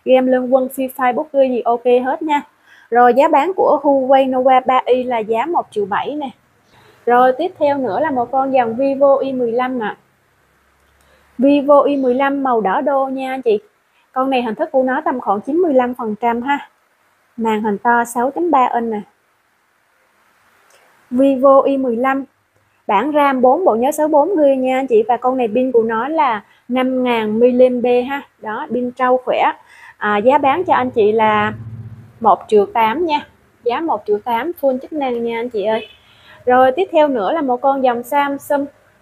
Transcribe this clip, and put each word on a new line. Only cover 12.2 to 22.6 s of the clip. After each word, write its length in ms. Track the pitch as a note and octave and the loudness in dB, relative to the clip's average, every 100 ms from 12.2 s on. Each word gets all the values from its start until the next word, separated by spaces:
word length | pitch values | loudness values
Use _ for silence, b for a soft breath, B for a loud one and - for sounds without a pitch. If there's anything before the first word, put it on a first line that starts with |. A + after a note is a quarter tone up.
| C#4 C#4 | 0 -2
màu 180 | C4 A#3 | -2 0
đỏ 200 | F#3+ A#3 | 0 0
đô 240 | C#4+ C#4 C4+ | 0 0 -2
nha 280 | C4+ C4 | -6 -8
anh 80 | C4 | -6
chị. 180 | A#3+ G#3 - _ _ _ _ | -2 -2 -4 _ _ _ _
Con 180 | C4 C4+ | -4 -2
này 120 | C4 | -2
hình 140 | A#3+ A3 | -4 -4
thức 160 | D#4+ | -2
của 120 | C4+ | 0
nó 180 | C4 C4 D#4+ | 0 -2 -4
tầm 140 | B3+ | -4
khoảng 220 | A#3 G3+ | -4 -4
chín 160 | A#3+ D#4+ | -2 -2
mươi 160 | F4+ | 2
lăm 200 | B3+ B3 | 2 0
phần 220 | B3 A3+ G#3 | -4 -8 -4
trăm 260 | A#3+ A#3 | -4 -4
ha. 280 | B3 C#4+ - _ _ _ _ _ _ - | -4 -6 -8 _ _ _ _ _ _ -6
Màn 240 | A3+ G#3+ | -4 -2
hình 160 | G#3+ G3+ | -2 -2
to 280 | A#3+ A#3+ A#3 | 0 0 0
sáu 260 | B3 B3 | -2 -4
chấm 200 | D4+ F4 | -2 0
ba 180 | C#4 B3 | 2 2
inch 180 | A#3+ A#3 | -2 -4
nè. 100 | G#3 F#3 _ _ _ _ _ _ _ _ _ _ _ _ _ _ _ _ b b b _ | -8 -10 _ _ _ _ _ _ _ _ _ _ _ _ _ _ _ _ b b b _
Vivo 520 | B3 C#4 C4+ C#4 C4+ | 0 2 4 4 4
Y 160 | - C#4 | 4 0
mười 180 | C4 A3+ | -2 -2
lăm. 280 | C4 C4+ C4+ _ _ _ | -2 -2 -6 _ _ _